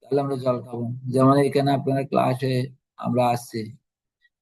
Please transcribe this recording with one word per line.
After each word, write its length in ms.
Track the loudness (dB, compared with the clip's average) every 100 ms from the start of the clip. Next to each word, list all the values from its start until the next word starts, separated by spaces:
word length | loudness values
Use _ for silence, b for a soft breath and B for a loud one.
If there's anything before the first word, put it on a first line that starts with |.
তাহলে 180 | -4 -2
আমরা 160 | -2 -2
জল 200 | -2 -2
খাবো। 220 | -4 -8 -6 -6 -2
যেমন 220 | 4 6 6
এখানে 320 | 4 2 0 0
আপনারা 240 | 0 -2 0
ক্লাসে 440 | 0 0 0 -2 -2 -4 -8 _ -10
আমরা 260 | -2 0 2
আসছি, 340 | 0 -4 -10 -10 -12 _ _ _ _ _ _